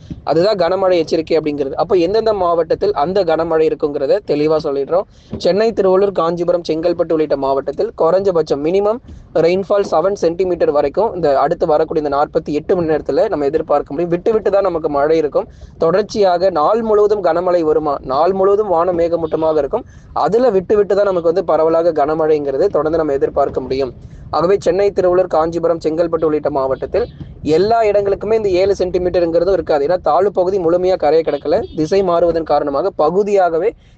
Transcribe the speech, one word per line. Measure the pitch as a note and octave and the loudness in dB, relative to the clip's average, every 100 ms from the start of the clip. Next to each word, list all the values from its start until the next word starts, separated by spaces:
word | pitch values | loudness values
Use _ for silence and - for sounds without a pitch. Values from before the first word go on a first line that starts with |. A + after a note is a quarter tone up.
| - - | -16 -12
அதுதான் | - D3+ F#3 G#3+ | -2 0 2 2
கனமழை | E3 F#3+ F#3+ F3+ | 0 0 2 2
எச்சரிக்கை | D3+ E3 D#3+ E3 | 0 -2 0 0
அப்படிங்கிறது. | D#3 D3 C3+ | 0 -4 -4
அப்ப | D3+ D#3+ F#3+ | -4 0 2
எந்தெந்த | E3+ G#3+ A3 | 2 0 0
மாவட்டத்தில் | G#3 F3 E3+ E3 D#3+ G3+ | 0 0 0 0 0 -2
அந்த | G3+ D3 F#3+ | -2 -2 0
கனமழை | F3 D#3+ E3 D#3+ D#3+ | 0 0 0 0 0
இருக்குங்கிறத | D3+ D#3 C#3+ C#3 F#3 - | 0 -4 -2 0 -2 0
தெளிவா | D3+ D3+ D#3 | -2 0 0
சொல்லிடுறோம். | D#3+ C#3 C#3 E3+ G#3+ - - - | 0 -4 0 -2 -2 -12 -16 -4
சென்னை, | F3 F3+ A3+ | 0 2 0
திருவள்ளூர், | G#3+ F#3+ F#3 G3+ | 2 2 4 2
காஞ்சிபுரம், | F3+ E3 F3 E3+ F3 | 0 -2 -2 0 -2
செங்கல்பட்டு | E3+ D#3+ E3+ E3+ E3 | 0 -2 -2 -2 0
உள்ளிட்ட | E3 D3+ C#3+ | 0 0 0
மாவட்டத்தில் | C3+ C#3 C3+ D3+ A3+ - | 0 -2 -2 -4 -6 0
குறைஞ்சபட்சம் | E3 F#3 G3 F3 D#3 C#3+ | 2 2 2 0 0 -2
மினிமம் | D3+ F#3+ G3+ A#3 - - - | 0 0 0 -2 -8 -20 -6
ரெயின்ஃபால் | F3 D#3+ F#3 G3 G3+ F#3+ | 0 2 2 0 -2 0
செவன் | D#3+ F3+ | 0 0
சென்டிமீட்டர் | G3+ E3 E3+ F#3 F3 E3 | 0 -2 0 -2 0 0
வரைக்கும் | D3 C#3+ C#3 A3 | 2 0 0 -2
இந்த | F3+ D#3+ C3+ | -2 0 2
அடுத்து | C#3 F3 F3 | 0 0 2
வரக்கூடிய | D3+ D#3+ D#3+ | 2 2 0
இந்த | D3 | -2
நாற்பத்தி | C#3 D3+ E3+ E3 | -2 0 -2 -2
எட்டு | D3 D3+ F#3+ | -6 -2 -2
மணி | D#3+ | 0
நேரத்துல | D3+ - C#3 G#3+ | -2 0 0 0
நம்ம | E3+ C#3 | 0 -2
எதிர்பார்க்க | D#3 D#3+ D3 C#3+ | -2 0 -2 -2
முடியும். | C#3+ F3+ | -6 -2
விட்டு | E3+ F3 | -2 0
விட்டு | A3 G3 | 0 0
தான் | G3 | 0
நமக்கு | G3 E3+ D#3 | 0 -2 -2
மழை | C#3+ D3 D#3+ | 0 2 2
இருக்கும். | D3+ E3 G#3+ - - - | 2 -2 -4 -12 -20 -4
தொடர்ச்சியாக | E3 F#3 G#3+ A#3 G3 F3 F#3+ | 0 0 -2 0 2 2 0
நாள் | E3 D3+ A3+ | 2 0 0
முழுவதும் | A3+ G#3 G#3 G#3 | 2 2 4 2
கனமழை | F3 E3 F3+ F3 | 0 0 2 2
வருமா? | D#3 D#3 D#3 C#3 | 2 0 0 -4
நாள் | C#3 C3 E3+ | -4 0 0
முழுவதும் | F#3+ F#3+ G3+ G#3+ | 2 2 2 2
வானம் | E3 F3 F3 | 0 0 0
மேகமூட்டமாக | E3+ E3 D#3+ D#3+ D#3+ D#3 | 0 -2 -2 -2 0 0
இருக்கும். | C#3 A3 - - - | -2 -4 -8 -20 -12
அதுல | - C#3 G#3+ B3+ | -4 0 2 2
விட்டு | F#3+ F3+ G#3+ | 0 0 0
விட்டு | G3 G3 | 2 2
தான் | G3+ | 2
நமக்கு | F#3 E3+ | 2 0
வந்து | E3+ E3+ | 0 0
பரவலாக | D#3 D#3+ E3 E3+ | 2 2 2 2
கனமழைங்கிறது | D#3 C#3+ D#3+ D#3 D#3 C#3+ C3+ G3 | 0 0 0 2 0 0 0 0
தொடர்ந்து | D3+ D3+ E3 | 0 0 0
நம்ம | D#3 | 0
எதிர்பார்க்க | C#3 D#3 D3+ C#3 - | 0 -2 0 -2 -2
முடியும். | B2+ C3+ C3+ - - - - | -6 -4 -4 -6 -20 -20 -6
ஆகவே | D3 E3+ G3+ | -2 0 0
சென்னை, | - F3+ G3+ | 0 0 0
திருவள்ளூர், | F#3+ F3+ F3+ F#3 | 2 2 2 2
காஞ்சிபுரம், | E3 D#3+ E3+ E3 E3+ | 0 0 -2 -2 -2
செங்கல்பட்டு | D#3 D#3 E3+ E3 D#3+ | -2 -2 -2 0 0
உள்ளிட்ட | D3+ D3 | 0 -2
மாவட்டத்தில் | D3 C3 C3 C3+ F3+ A#3+ - - - | -2 -2 -4 -4 -4 -4 -8 -18 -10
எல்லா | - D#3 G3+ A#3 | 0 2 2 2
இடங்களுக்குமே | A3 G3+ G3+ F#3+ G3+ | 2 2 0 -2 0
இந்த | A3+ G#3 | 0 2
ஏழு | F3 G3 | 2 2
சென்டிமீட்டருங்கிறதும் | F#3+ F#3 F3+ F3+ F3+ E3+ E3 E3+ | 0 -2 -2 0 0 2 2 2
இருக்காது. | F#3 D#3+ D#3 C#3+ | 0 0 0 0
ஏன்னா, | F3+ | 0
தாழ்வு | - D3+ G3 | 0 2 2
பகுதி | F#3 F3+ G3 | 0 0 0
முழுமையா | E3 F3+ F3+ F#3 | 2 2 2 0
கரையை | D3+ D#3+ | 2 2
கடக்கல. | D#3 C#3+ C#3+ E3 - F3+ | 0 -4 -2 -2 -2 -4
திசை | D#3 F#3+ | 0 0
மாறுவதன் | F#3+ E3+ F3 E3 | 2 2 2 0
காரணமாக | D#3 D3 D3 C#3 F3+ | 0 0 0 -2 -4
பகுதியாகவே | - D3+ F3+ G#3 G3+ F3 E3 G3 - - | 0 0 2 0 2 2 2 -2 -4 -20